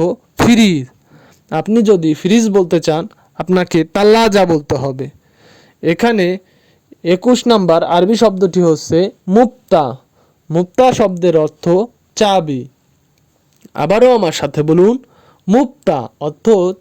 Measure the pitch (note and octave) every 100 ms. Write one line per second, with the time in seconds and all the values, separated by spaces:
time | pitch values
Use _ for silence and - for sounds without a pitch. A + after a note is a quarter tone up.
0 | E3+ G#3+ _ - G#3+ A#3+ G#3+ D#3 B2+ _
1 | _ _ _ _ _ D#3+ D#3 A3+ G#3+ G3
2 | D#3+ D3+ F3+ A3+ A3 G3 F3 F3 D#3 D#3
3 | G3+ _ _ - E3 F#3 F3 E3+ D#3+ G3+
4 | G#3 A3 A3+ G3+ F3+ D#3+ C#3+ C#3+ C3+ C3
5 | C3+ - _ _ _ _ _ _ D#3 E3+
6 | A#3 A3 F3+ F#3+ _ _ _ _ _ _
7 | E3+ F3+ A#3 A#3+ A#3+ A3+ F3+ E3 E3+ F3
8 | F#3 A3+ A3 F#3+ F#3+ F3+ E3+ D#3 - D#3+
9 | F#3+ - - G3+ B3 - _ F3+ C#3 B2+
10 | _ _ _ _ _ D#3 F3+ - B3+ -
11 | G#3 F3+ F3 D#3+ D3+ - - F3+ A#3 _
12 | _ - G#3 G3 D#3 C3 B2+ _ _ _
13 | _ _ _ _ _ _ _ - D3+ G#3
14 | B3 A#3+ F3+ - C#3+ D3+ D3+ E3 F#3+ B3+
15 | - _ _ _ - A3 D4 - - D3
16 | A2+ _ D3 D3 - G#3 F3+ F#3